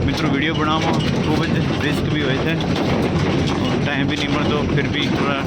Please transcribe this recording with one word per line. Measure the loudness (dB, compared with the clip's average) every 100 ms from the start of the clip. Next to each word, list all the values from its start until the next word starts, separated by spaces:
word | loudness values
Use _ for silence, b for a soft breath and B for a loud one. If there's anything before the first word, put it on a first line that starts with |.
મિત્રો, | 0 0 0
વીડિયો | 0 0
બનાવવામાં | 0 0 0 0 0 0 0
ખૂબ | 0 0
જ | 0 0 0 0
રિસ્ક | 0 0 0
બી | 0 0
હોય | 0
છે, | 0 -2 0 0 0 0 0 0 0 0 0 0 0 0
ટાઈમ | 0 0 0
બી | 0
નહીં | -2
મળતો, | 0 0 0 0
ફિર | 0 0
બી | 0 0
થોડા | 0 0 0